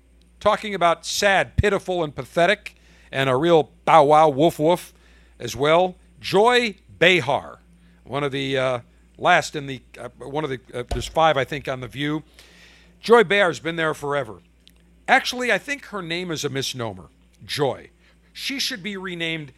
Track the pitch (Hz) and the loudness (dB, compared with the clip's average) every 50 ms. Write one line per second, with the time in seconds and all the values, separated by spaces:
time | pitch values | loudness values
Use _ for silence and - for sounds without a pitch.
0 | _ _ _ _ _ _ _ - - 208 208 - 220 208 196 175 170 170 165 - | _ _ _ _ _ _ _ -2 0 0 0 0 -2 -6 -2 0 2 2 2 0
1 | - - - - 202 196 196 170 139 120 - - 196 208 202 175 - 185 185 175 | -4 -8 -4 0 2 2 2 2 0 0 0 0 0 0 0 -2 -2 -4 -4 -4
2 | 160 147 - 143 123 - - 170 170 185 208 - - - - _ _ _ _ _ | -4 -4 -6 -10 -14 -4 0 2 2 2 2 0 -4 -12 -20 _ _ _ _ _
3 | _ _ - 135 135 135 127 131 165 170 170 156 131 - _ _ _ - 151 160 | _ _ -6 -2 0 0 0 2 4 4 4 4 4 0 _ _ _ 6 6 8
4 | 139 143 151 151 160 156 131 131 160 170 - - 151 165 180 - - - - _ | 8 8 6 6 6 4 4 2 2 2 2 0 0 0 0 0 -4 -10 -20 _
5 | _ _ _ _ _ _ _ - 117 113 110 117 139 151 160 175 185 180 180 _ | _ _ _ _ _ _ _ -12 -10 -10 -4 0 2 4 4 4 2 0 -4 _
6 | _ _ _ - - - 165 196 220 247 247 240 240 214 185 - _ - - - | _ _ _ -16 -6 0 2 4 4 4 4 2 0 -2 -6 -10 _ -20 -2 2
7 | 165 180 185 165 117 143 131 98 82 71 - - _ _ _ _ _ _ _ _ | 4 4 4 4 2 0 -2 -4 -4 -8 -16 -20 _ _ _ _ _ _ _ _
8 | _ - 123 143 147 139 131 139 135 135 135 131 131 131 127 120 - _ _ _ | _ -10 -6 -6 -4 -4 -4 -4 -4 -4 -2 -2 -2 -2 -4 -4 -8 _ _ _
9 | _ _ _ - 131 170 180 156 - - - 151 139 139 131 123 - _ - - | _ _ _ -2 2 2 4 2 2 -2 -8 -10 -10 -10 -12 -12 -14 _ -18 -16
10 | 120 120 - - 123 135 135 156 156 135 131 117 - - - 123 123 - - 120 | -16 -16 -16 -16 -14 -10 -6 -6 -6 -6 -6 -10 -12 -12 -12 -12 -10 -8 -6 -8
11 | - - - 160 160 160 139 135 123 - 156 139 - 143 131 127 127 110 95 135 | -8 -4 0 2 2 4 4 2 -2 -4 -6 -8 -8 -8 -8 -8 -10 -12 -10 -6
12 | 147 147 151 156 156 _ _ - - - - - - - _ _ _ _ _ _ | -6 -4 -4 -6 -8 _ _ -20 -20 -20 -20 -20 -20 -20 _ _ _ _ _ _
13 | - 202 233 240 208 151 202 202 196 170 143 110 120 160 170 165 160 156 143 - | 2 4 6 6 6 4 2 2 2 2 -2 -4 -6 -6 -4 -2 -2 -2 -2 -4
14 | 147 143 143 143 127 110 92 87 _ _ _ _ _ _ _ _ _ _ _ _ | -4 -4 -2 -2 -4 -6 -10 -18 _ _ _ _ _ _ _ _ _ _ _ _
15 | _ - 240 262 - - 247 247 247 233 202 180 - 285 285 269 - - 208 196 | _ 0 0 0 0 -2 -6 -4 -2 -2 -2 -2 -4 -6 -10 -10 -10 -12 -12 -10
16 | 175 160 165 175 185 175 156 135 147 139 131 135 127 - - 127 117 107 95 92 | -8 -8 -8 -6 -6 -6 -6 -6 -6 -6 -6 -6 -6 -6 -8 -8 -8 -10 -10 -12
17 | - - _ _ _ _ _ _ 113 98 - 131 147 127 101 92 - - _ _ | -18 -20 _ _ _ _ _ _ -14 -10 -4 -2 -2 -2 -4 -6 -12 -20 _ _
18 | _ _ _ _ _ _ - - - - 277 262 - - 262 190 165 208 202 185 | _ _ _ _ _ _ -16 -12 -10 -8 -6 -6 -6 -8 -8 -10 -10 -10 -10 -10
19 | 185 185 175 170 165 165 160 160 147 131 - | -10 -10 -8 -6 -6 -6 -6 -8 -10 -14 -18